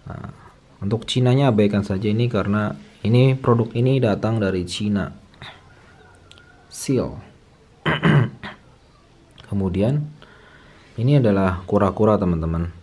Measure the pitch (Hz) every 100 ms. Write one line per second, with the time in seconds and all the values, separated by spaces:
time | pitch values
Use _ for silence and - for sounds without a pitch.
0 | - - - - - - _ _ 101 110
1 | - - 123 127 139 107 104 101 101 95
2 | 107 107 120 107 95 104 104 - - -
3 | 104 120 131 131 135 117 113 117 127 135
4 | 123 98 110 113 101 92 90 - 104 101
5 | 82 - - - - - - - - -
6 | - - - - - - _ - - 127
7 | 76 - - - _ _ _ _ - 156
8 | 170 151 117 - - - - - _ _
9 | _ _ _ - - 101 95 90 104 147
10 | 151 - - - - - - - - -
11 | 120 147 117 98 95 87 - 101 98 90
12 | 107 104 92 85 80 82 85 -